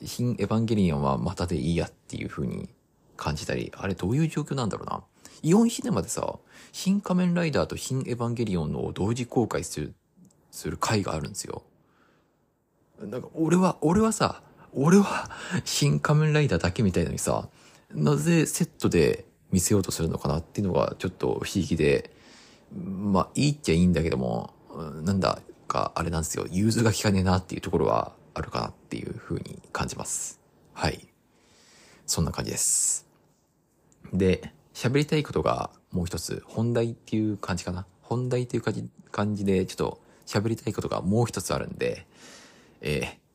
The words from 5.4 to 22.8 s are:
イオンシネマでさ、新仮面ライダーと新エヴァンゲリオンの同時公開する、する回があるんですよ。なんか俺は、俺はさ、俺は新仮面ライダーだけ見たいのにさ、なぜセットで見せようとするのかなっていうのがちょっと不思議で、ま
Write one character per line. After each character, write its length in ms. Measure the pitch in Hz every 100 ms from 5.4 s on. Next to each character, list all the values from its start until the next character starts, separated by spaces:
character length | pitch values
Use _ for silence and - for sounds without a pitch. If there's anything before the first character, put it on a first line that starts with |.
イ 120 | 147
オ 100 | 202
ン 60 | 233
シ 140 | -
ネ 80 | 247
マ 100 | 170
で 80 | 87
さ、 300 | - - - _ - -
新 300 | - 185 202
仮 180 | - 180
面 140 | 180
ラ 120 | 175 165
イ 60 |
ダ 120 | 98
ー 20 | 76
と 120 | 82
新 240 | - 131
エ 120 | -
ヴ 20 | 123
ァ 120 | 120
ン 40 | 117
ゲ 100 | 110
リ 120 | 90
オ 80 | 78
ン 80 |
の 180 | 64 -
同 200 | - 98
時 120 | 123 120
公 220 | 131 107
開 160 | -
す 160 | - -
る、 140 | 73 - _ _ - _ _
す 180 | - 90
る 80 | 85
回 260 | - 110
が 100 | -
あ 60 | 80
る 80 | 76
ん 20 |
で 60 | -
す 100 | -
よ。 180 | - - _ _ _ _ _ _ _ _ _ _ _ _ -
な 180 | - 120
ん 40 |
か 80 | -
俺 220 | 156 160 180
は、 220 | 185 -
俺 200 | 151 196
は 100 | 220
さ、 320 | - 113 - - - -
俺 240 | - 147 202
は 320 | 196 - - - - 180 -
新 340 | - 143 147
仮 200 | - 151
面 140 | 156
ラ 80 | 151
イ 60 | 143
ダ 120 | 87
ー 20 |
だ 100 | 92
け 120 | 110
見 80 | 101
た 100 | 87
い 40 | 85
の 60 |
に 60 | -
さ、 320 | - 55 - _ - - -
な 220 | 151 147 143
ぜ 280 | 160 165 -
セ 200 | - 175
ッ 20 |
ト 220 | - 98
で 360 | 90 65 - - _ -
見 80 | 92
せ 140 | -
よ 60 | 104
う 40 |
と 80 | -
す 100 | -
る 80 | 82
の 80 | 82
か 100 | -
な 100 | 78
っ 40 |
て 200 | - -
い 20 |
う 40 | 98
の 60 |
が 220 | 67 - -
ち 60 | 95
ょ 20 |
っ 40 |
と 160 | - 64
不 240 | - -
思 100 | - 78
議 100 | 82
で、 360 | 73 69 - - - - - - -
ま 480 | 98